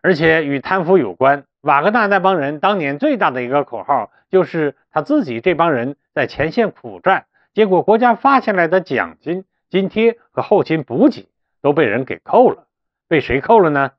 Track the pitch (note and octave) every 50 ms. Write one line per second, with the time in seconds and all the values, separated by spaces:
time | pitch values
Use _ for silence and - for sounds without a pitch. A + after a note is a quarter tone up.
0 | - D#3 F#3+ C#3 D#3+ D#3+ D#3+ E3 D#3 C#3+ C#3 C3+ - - F#3+ G3 E3+ D#3+ F#3+ F#3
1 | C3 G2 F2 _ C3 C3+ C#3+ C#3+ C3+ _ _ _ - D3 C#3+ C#3 D3+ G3+ G#3+ A#3+
2 | G#3+ G3 G3+ F#3+ F3+ F#3+ F#3+ E3 C#3 C#3 D3+ D3 G3 F#3+ G#3 F#3+ D3+ C#3 C#3 D3
3 | B3+ D#4 C#4+ G3+ E3 D#3 B2+ B2+ B2 A#2+ C3+ D3 C3+ _ A#2+ G#2+ F#2 - C#3+ B2+
4 | G#2+ _ _ _ _ _ - F#3+ E3+ - - E3 D3+ C#3+ - _ _ _ _ D#3
5 | D3 - D4 D4+ A3+ C3+ A#2 A2+ - F#3 E3+ D3 E3+ E3+ D3 A#2+ A#2 C3+ C#3+ _
6 | _ _ _ D3+ D3+ - - - C#3+ E3 - B3 A3+ F3+ - _ - A#2+ G2 F2+
7 | _ F3+ F#3+ E3 _ _ _ _ _ _ _ G3+ A3 F#3+ F#3 E3+ - - G#3+ A3
8 | B3 A#3+ A3+ - - C#4 C#4 B3+ - A3+ G3+ F#3 E3+ D#3+ F3 F#3+ F3 - C#3 A2
9 | F2+ E2 D#2+ _ _ C#3+ E3+ F#3+ F#3+ _ _ _ _ _ - F#3 G3 F3+ - G#3+
10 | A3+ A#3 A#3 _ _ _ _ - B2 - - D#3+ D3+ - D#3+ D#3+ C#3+ _ A2+ D3
11 | A#3+ D4+ - - F#2+ _ _ _ _ _ _ _ - C#3 D3 D#3 D3+ A2 G2+ B2
12 | C3+ - F#2 E2+ _ - - A3 B3+ - - - _ _ _ _ _ _ _ _
13 | _ _ E3 D3 - - A#2+ - - - A#3 A3 F3+ D#3 D3 C#3 C#3 C3+ _